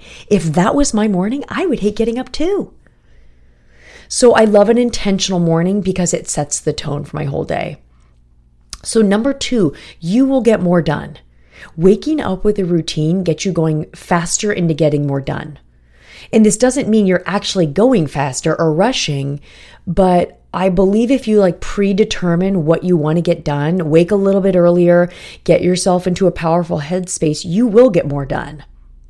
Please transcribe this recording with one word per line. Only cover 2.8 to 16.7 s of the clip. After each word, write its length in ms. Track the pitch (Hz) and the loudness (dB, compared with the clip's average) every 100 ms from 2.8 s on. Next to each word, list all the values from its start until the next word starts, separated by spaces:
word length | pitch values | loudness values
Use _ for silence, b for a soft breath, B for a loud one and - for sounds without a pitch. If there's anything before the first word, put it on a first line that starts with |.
| _ _ _ - - - _ b b b b b b | _ _ _ -20 -20 -20 _ b b b b b b
So 240 | - 247 | 2 4
I 120 | - | 6
love 260 | 220 202 202 | 4 4 4
an 80 | 240 | 4
intentional 640 | 240 - 202 190 - 180 | 0 -2 -2 -2 0 0
morning 420 | 165 165 180 202 | 2 2 0 -2
because 320 | 185 185 170 | -2 -2 -2
it 120 | - - | -2 -4
sets 320 | - 147 - | -6 -4 -4
the 140 | 156 | -4
tone 320 | 147 156 143 | -4 -6 -8
for 100 | - | -8
my 100 | 147 | -8
whole 200 | 139 - | -6 -6
day. 380 | - - - - _ _ _ _ _ _ _ _ - - | -4 -6 -6 -12 _ _ _ _ _ _ _ _ -20 -16
So 200 | - 226 | -2 0
number 320 | 202 208 226 | 2 2 -2
two, 400 | 226 - 240 151 B B B | -4 -2 0 0 B B B
you 240 | 160 233 | -2 0
will 160 | 269 269 | 2 2
get 220 | 226 208 | 2 2
more 180 | 175 175 | 2 0
done. 380 | 156 147 147 - _ B B B B 160 | 0 -4 -8 -18 _ B B B B 0
Waking 420 | 185 220 294 311 | 2 2 0 -4
up 260 | 196 185 | -4 -2
with 140 | 208 202 | -2 -2
a 60 | |
routine 580 | 175 170 147 156 156 190 | 0 -2 -2 -2 -2 0
gets 220 | 165 156 | -2 -2
you 80 | 196 | -2
going 380 | 165 160 156 - | 0 0 -2 -6
faster 560 | - - 175 170 - 208 | -12 -4 -2 -2 -4 -4
into 220 | 196 170 | -2 -2
getting 340 | 147 156 147 147 | 0 0 0 -2
more 140 | 139 | -4
done. 380 | 135 120 - 139 _ B B B B B B | -4 -8 -10 -18 _ B B B B B B
And 140 | 220 214 | 4 4
this 100 | - | 4
doesn't 320 | 254 | 0